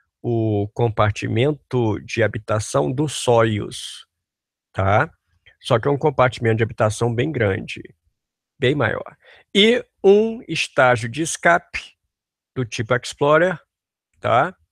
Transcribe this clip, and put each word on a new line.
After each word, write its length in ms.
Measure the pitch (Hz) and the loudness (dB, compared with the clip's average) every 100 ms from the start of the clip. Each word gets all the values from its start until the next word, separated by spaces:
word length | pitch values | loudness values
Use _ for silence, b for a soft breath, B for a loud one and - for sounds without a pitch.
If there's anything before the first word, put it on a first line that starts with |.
| _ _ | _ _
o 440 | 120 117 110 104 104 | -4 0 0 0 -4
compartimento 1300 | - 120 107 104 - 117 110 139 151 - 127 113 98 | -2 -2 0 -2 -2 -4 0 0 -2 -4 -2 0 -2
de 220 | - - | -6 -2
habitação 680 | 107 107 - 107 - 139 147 | -2 -2 -4 -4 -2 -2 -2
do 160 | 131 151 | -2 -4
Soyuz, 1000 | - - 117 113 104 - - - - - _ _ _ _ _ _ | -2 2 2 2 0 -6 -12 -16 -18 -20 _ _ _ _ _ _
tá? 400 | - 95 107 160 _ _ _ b b | -2 2 2 0 _ _ _ b b
Só 180 | - 120 | -2 0
que 80 | 143 | 0
é 40 | |
um 80 | 139 | 0
compartimento 580 | 151 135 123 - 113 110 | 0 2 0 0 -2 0
de 60 | |
habitação 520 | 107 - 110 - 120 | -2 0 -2 0 -2
bem 160 | 117 147 | -2 -4
grande, 520 | 143 104 95 - - - _ _ _ _ _ _ - | -2 -2 -2 -8 -14 -16 _ _ _ _ _ _ -2
bem 160 | 127 | -2
maior. 420 | 151 113 - - - b b _ | 0 0 -2 -8 -16 b b _
E 300 | 202 220 240 - _ | 2 4 2 -4 _
um 400 | 196 202 226 226 - | 4 4 2 -4 -8
estágio 600 | 156 - - 127 120 117 | -6 -2 2 4 2 -2
de 120 | 131 | -6
escape 720 | 160 - 180 170 - - - _ _ _ _ _ _ | -6 0 2 2 -2 -16 -16 _ _ _ _ _ _
do 100 | - | -8
tipo 300 | 123 - 110 | -6 -6 -2
Explorer, 680 | 123 - - 143 156 180 160 _ _ _ _ _ _ | -2 -4 -2 2 4 2 -2 _ _ _ _ _ _
tá? 380 | 113 117 165 - _ | 0 2 2 -4 _